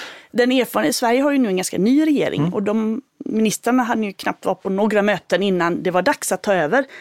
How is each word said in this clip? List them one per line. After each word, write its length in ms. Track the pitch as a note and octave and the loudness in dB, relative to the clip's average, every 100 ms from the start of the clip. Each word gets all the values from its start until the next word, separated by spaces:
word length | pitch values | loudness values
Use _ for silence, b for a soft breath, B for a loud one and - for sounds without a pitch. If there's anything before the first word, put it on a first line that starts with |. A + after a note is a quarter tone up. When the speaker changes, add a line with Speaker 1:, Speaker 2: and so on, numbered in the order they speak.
| B B B A3 | B B B 0
Speaker 1:
den 160 | B3 | 2
erfaren-, 400 | B3+ A3+ G#3 B3 | 2 0 0 -2
Sverige 300 | B3 A#3 B3 | 0 0 2
har 100 | D4 | 2
ju 60 | C#4 | 2
nu 100 | A#3 | 2
en 80 | F#3 | 0
ganska 220 | - - | -2 0
ny 280 | G#3 C#4 D#4+ | 2 4 2
regering 340 | C4+ D3+ - | 2 0 0
Speaker 2:
Mm. 140 | D#3 | -2
Speaker 1:
och 80 | G#3 | 0
de 400 | G3+ A3 A3 A3 - - | -2 0 -2 -4 -8 -14
ministrarna 580 | - A3 A3 - A#3 B3+ | -6 0 0 0 0 0
hade 240 | A#3 A#3 G#3 | 0 -2 -4
ju 60 | |
knappt 320 | - G3+ - | -6 -8 -6
varit 180 | G3 F#3 | -4 -4
på 80 | G3 | -4
några 320 | F#3+ G#3+ G#3 | -2 0 2
möten 400 | G#3 F#3 - F3 | 0 -2 -2 0
innan 400 | G3+ F3+ E3+ F3 | 0 0 0 0
det 80 | F3 | 0
var 120 | F3+ | 0
dags 300 | F#3 D4 - | 0 -2 -4
att 100 | F#3 | -4
ta 120 | - | 0
över. 300 | F#3 D3+ B3 C4+ B | 0 2 0 -2 B